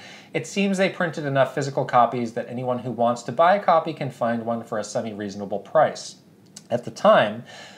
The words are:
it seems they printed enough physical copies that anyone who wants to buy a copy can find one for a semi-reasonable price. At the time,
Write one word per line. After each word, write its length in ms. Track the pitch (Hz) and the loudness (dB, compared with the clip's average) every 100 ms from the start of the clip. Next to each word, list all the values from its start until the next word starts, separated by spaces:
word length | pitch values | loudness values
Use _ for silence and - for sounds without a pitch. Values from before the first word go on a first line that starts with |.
| - - - | -20 -20 -10
it 120 | 156 147 | -8 -6
seems 300 | 202 196 190 | -2 0 2
they 140 | 190 | 0
printed 340 | - 175 156 | 0 -4 -4
enough 300 | 147 139 127 | 0 2 2
physical 320 | - 139 135 - | 0 -4 -4 2
copies 480 | 123 117 127 117 | 4 4 2 -4
that 140 | 120 - | -6 -8
anyone 300 | 120 127 120 | -6 -4 -4
who 100 | 123 | -4
wants 320 | 113 117 120 | 0 0 0
to 100 | - | -2
buy 220 | 120 170 202 | 2 4 4
a 40 | |
copy 320 | 196 165 165 | 4 2 2
can 160 | 147 139 | -4 -8
find 340 | - 117 117 | -2 -2 -2
one 180 | 113 117 | -2 -6
for 160 | 113 110 | -4 -6
a 60 | |
semi-reasonable 760 | 104 127 110 101 101 98 101 98 | -4 -6 -6 -6 -8 -8 -6 -8
price. 560 | - 160 120 - - - _ _ - - - | 0 2 2 0 -14 -18 _ _ -20 -20 -6
At 140 | 120 | -6
the 60 | - | -6
time, 540 | - 202 190 107 113 120 - - | 2 6 6 4 -2 -12 -18 -20